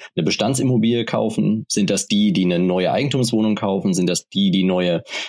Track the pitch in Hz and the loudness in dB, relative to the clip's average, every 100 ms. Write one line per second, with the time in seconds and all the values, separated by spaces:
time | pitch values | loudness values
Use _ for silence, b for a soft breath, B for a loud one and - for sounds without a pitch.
0 | B - 80 - 107 131 135 123 113 120 | B -4 -2 0 -2 0 0 2 2 0
1 | 113 117 113 110 104 110 - - 98 95 | -2 -2 -2 0 0 -2 -2 -2 0 -2
2 | - 104 107 92 92 87 92 90 87 98 | 0 2 2 2 2 2 0 0 0 0
3 | 139 131 117 113 110 104 101 98 98 92 | 0 0 0 2 0 0 -2 -2 0 0
4 | 90 87 - 95 98 92 92 92 90 85 | 0 -2 -4 -2 2 2 2 2 0 -2
5 | B B | B B